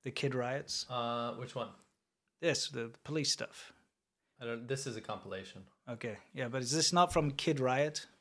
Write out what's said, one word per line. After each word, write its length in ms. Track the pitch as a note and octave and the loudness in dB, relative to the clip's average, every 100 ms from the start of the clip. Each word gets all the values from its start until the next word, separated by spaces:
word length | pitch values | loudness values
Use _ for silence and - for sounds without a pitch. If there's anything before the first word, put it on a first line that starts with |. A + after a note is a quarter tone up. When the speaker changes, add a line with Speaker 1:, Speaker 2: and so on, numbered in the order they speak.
Speaker 1:
The 60 | C3+ | -6
kid 240 | B2 C#3 | -2 -2
riots? 520 | B2+ B2 C3+ - - - | 0 -2 -2 -4 -6 -4
Speaker 2:
Uh, 440 | B2 A#2 A#2+ A#2+ | -2 -2 -2 -2
which 200 | A#2 B2+ | -4 -8
one? 140 | B2+ G#2+ - _ _ _ _ _ _ | -6 -8 -10 _ _ _ _ _ _
Speaker 1:
This, 280 | E3 C3+ - | 0 0 -2
the 220 | C3+ A#2 A#2 | -4 -8 -10
police 280 | - D#3 D3 | -6 -2 0
stuff. 400 | - - - - - _ _ _ _ _ _ | 0 -2 -10 -20 -20 _ _ _ _ _ _
Speaker 2:
I 40 | |
don't, 240 | A#2+ A#2 A#2+ | 2 2 -2
this 180 | C3+ C#3 | -2 -2
is 100 | A2 | -6
a 40 | |
compilation. 640 | A2 G#2+ G2 F#2+ F#2+ - F#2+ _ - | -6 -8 -4 -8 -8 -14 -18 _ -10
Speaker 1:
Okay, 280 | A#2 A#2+ G2+ - | -6 -4 -6 -10
yeah, 140 | - B2 | -6 -2
but 120 | C3 | -2
is 80 | B2 | 0
this 220 | D3+ D3+ | 4 6
not 200 | F3 F3 | 6 6
from 180 | F3 D3+ | 6 2
Kid 280 | C#3 - D3 | 2 2 2
Riot? 480 | B2+ C3 D3 D3 - _ | 4 4 2 0 -12 _